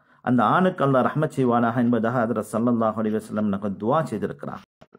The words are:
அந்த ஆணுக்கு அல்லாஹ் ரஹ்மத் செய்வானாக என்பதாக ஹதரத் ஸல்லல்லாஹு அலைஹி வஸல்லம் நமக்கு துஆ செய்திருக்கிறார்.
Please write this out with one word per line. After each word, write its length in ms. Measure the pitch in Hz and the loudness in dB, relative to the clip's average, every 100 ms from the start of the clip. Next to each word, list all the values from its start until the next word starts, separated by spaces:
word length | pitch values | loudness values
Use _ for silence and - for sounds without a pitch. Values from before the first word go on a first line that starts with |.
| _ _ | _ _
அந்த 160 | - 123 | 0 2
ஆணுக்கு 380 | 110 160 185 180 | 4 4 2 2
அல்லாஹ் 220 | 139 131 120 | 2 4 2
ரஹ்மத் 260 | 143 151 - | 0 -2 0
செய்வானாக 400 | 127 117 120 123 | 2 2 2 0
என்பதாக 380 | 120 120 113 123 | 0 2 0 0
ஹதரத் 280 | 113 110 104 | 0 -2 -4
ஸல்லல்லாஹு 460 | 110 120 117 113 107 | -2 0 2 0 0
அலைஹி 160 | 107 107 | -2 -4
வஸல்லம் 320 | 110 107 107 | -4 -4 -2
நமக்கு 180 | 98 104 92 | -2 -4 -4
துஆ 160 | 107 156 147 | -2 0 -2
செய்திருக்கிறார். 520 | 104 92 71 - - - _ _ | -6 -6 -8 -12 -14 -18 _ _